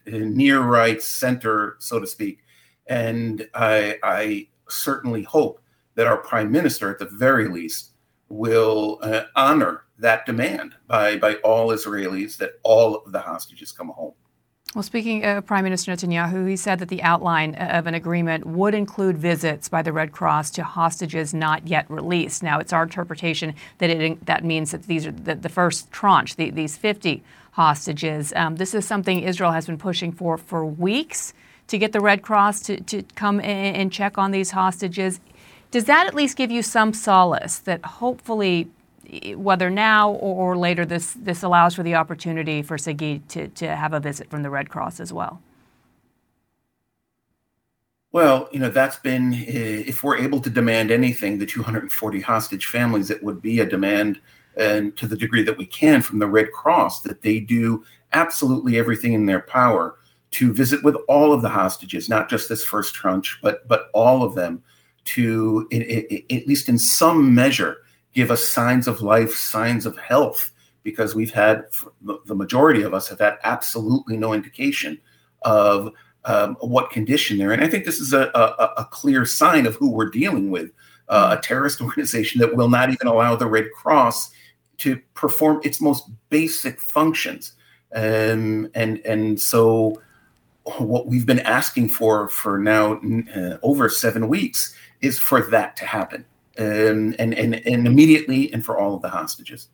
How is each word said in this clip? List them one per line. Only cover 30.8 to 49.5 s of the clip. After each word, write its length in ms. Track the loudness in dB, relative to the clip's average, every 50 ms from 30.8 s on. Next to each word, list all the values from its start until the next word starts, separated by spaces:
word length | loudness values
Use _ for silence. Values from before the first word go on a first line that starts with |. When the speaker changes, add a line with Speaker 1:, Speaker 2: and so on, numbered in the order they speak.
| -2 0 0 -2 -4 -6 -8 -10 -10 -12 -14 _ _ _ _ _ _ -6
Speaker 2:
to 100 | -2 -2
get 160 | -2 0 0
the 80 | 2
Red 200 | 2 2 2 2
Cross 420 | 0 0 2 2 2 2 0 -2 -6
to, 180 | -8 -8 -8
to 200 | -8 -8 -8 -8 -10 -10 _
come 240 | -6 -2 -2 -2 -2
in 360 | -2 -4 -4 -4 -4 -4 -2
and 180 | -2 -4 -4 -4
check 240 | -4 -4 -4 -2 -2
on 140 | -2 0
these 200 | 0 -2 -2 -2
hostages. 720 | -2 0 0 0 -2 -4 -6 -6 -4 -4 -4 -4 -4 -6 -10 _ _ _ -20 -20 -20 -20 _ _
Does 140 | -2 -2 2
that 200 | 4 6 6 4
at 80 | 2 0
least 220 | 0 -2 -2 -2
give 160 | -2 -4 -2
you 100 | -2 -4
some 300 | -4 0 0 2 2 2
solace 680 | 0 -2 0 4 6 6 6 4 2 -2 -4 -6 -8 -8
that 260 | -6 -6 -6 -6 -8
hopefully, 840 | -12 -12 -6 -4 -4 -4 -6 -6 -6 -4 -2 0 0 0 0 -2 -4 -10 _ _ _ _ _ _ -20 -18 -16 -14 -12 -12
whether 340 | -4 0 0 2 2 2 0
now 400 | 0 2 4 4 6 6 4 4
or, 440 | 2 -2 -4 -4 -2 -2 -2 0 0
or 40 | 0
later, 260 | 0 0 0 0 -2
this, 300 | -4 -4 -6 -6 -8 -10
this 300 | -10 -8 -6 -6 -4 0
allows 320 | 2 4 6 6 4 2
for 80 | 0 -2
the 120 | 0 0
opportunity 680 | 0 0 -2 -6 -8 -8 -6 -6 -4 -4 -4 -4 -4
for 160 | -4 -6 -8 -6
Sagi 420 | -6 -6 -6 -6 -6 -6 -6 -8 -10 -12
to, 180 | -12 -12 -12 -12
to 260 | -10 -10 -8 -6 -4
have 180 | -4 -4 -4 -4
a 60 | -4
visit 300 | -4 -6 -8 -10 -12 -12
from 120 | -10 -8
the 80 | -8 -6
Red 200 | -6 -6 -6 -8
Cross 300 | -8 -8 -8 -8 -10 -12
as 140 | -14 -12 -10
well? 280 | -8 -8 -8 -10 -14 -20 _ _ _ _ _ _ _ _ _ _ _ _ _ _ _ _ _ _ _ _ _ _ _ _ _ _ _ _ _ _ _ _ _ _ _ _ _ _ _ _ _ _ _ _ _ _ _ _ _ _ _ _ _
Speaker 1:
Well, 380 | 2 4 6 6 6 4 2 -4
you 80 | -6 -4
know, 100 | -4 0
that's 280 | 2 2 2 2 0 -4
been, 360 | -4 -2 0 0 2 0 0
uh, 40 | -2 -4 -6